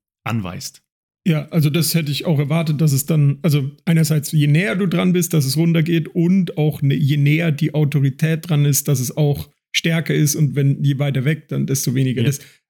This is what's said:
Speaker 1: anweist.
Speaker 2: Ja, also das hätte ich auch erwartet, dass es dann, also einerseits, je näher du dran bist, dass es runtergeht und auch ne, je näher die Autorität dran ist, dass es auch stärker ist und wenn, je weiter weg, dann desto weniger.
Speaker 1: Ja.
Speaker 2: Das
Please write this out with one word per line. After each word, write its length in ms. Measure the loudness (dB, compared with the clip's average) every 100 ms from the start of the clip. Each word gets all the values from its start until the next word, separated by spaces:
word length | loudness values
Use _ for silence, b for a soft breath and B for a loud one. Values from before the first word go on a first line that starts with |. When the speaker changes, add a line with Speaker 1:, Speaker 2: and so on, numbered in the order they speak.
| _ _
Speaker 1:
anweist. 600 | -6 -6 -6 -10 -14 -16 _ _ _ _ -2
Speaker 2:
Ja, 220 | -2 -2
also 200 | 0 0
das 260 | 0 0 -2
hätte 180 | -2
ich 120 | -4 -2
auch 140 | -2
erwartet, 400 | 0 -2 -2 0
dass 140 | 2
es 120 | 2 0
dann, 340 | 2 2 2
also 340 | 0 0 -2 -6
einerseits, 480 | 0 2 2 0 0
je 160 | 2 2
näher 300 | 2 2 0
du 100 | -2
dran 240 | 0 2
bist, 220 | 0 0
dass 100 | 0
es 140 | 0 0
runtergeht 500 | 2 2 2 0 -2
und 500 | 0 2 2 0 0
auch 240 | -2 0
ne, 140 | 0 2
je 220 | 2 2
näher 340 | 2 2 0
die 220 | 0 -2
Autorität 760 | 0 0 2 0 0 -2 -2 -2
dran 140 | 0
ist, 240 | 2 0 0
dass 140 | -2
es 140 | -2 0
auch 340 | 0 -2 -6 _ _
stärker 420 | -4 -2 -2 -2 0
ist 200 | 0 2
und 200 | 0 0
wenn, 260 | 0 0
je 160 | 0 0
weiter 280 | -2 -2 -2
weg, 240 | -4 -4
dann 180 | -6 -2
desto 260 | -2 -2
weniger. 280 | 0 0 0
Speaker 1:
Ja. 60 | -2
Speaker 2:
Das 120 | -2 B B